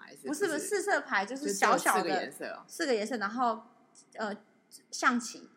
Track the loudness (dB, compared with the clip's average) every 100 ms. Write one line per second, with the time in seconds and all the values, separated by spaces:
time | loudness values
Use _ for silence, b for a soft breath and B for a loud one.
0 | -20 -10 -6 0 0 0 0 0 2 0
1 | 2 0 0 -4 -2 4 4 6 4 2
2 | 2 -2 -4 -8 -10 -10 -10 -2 0 0
3 | 0 -2 -2 0 0 0 -8 _ _ -20
4 | -16 -6 -6 -6 -12 _ _ -20 _ 0
5 | 2 2 0 -10 -16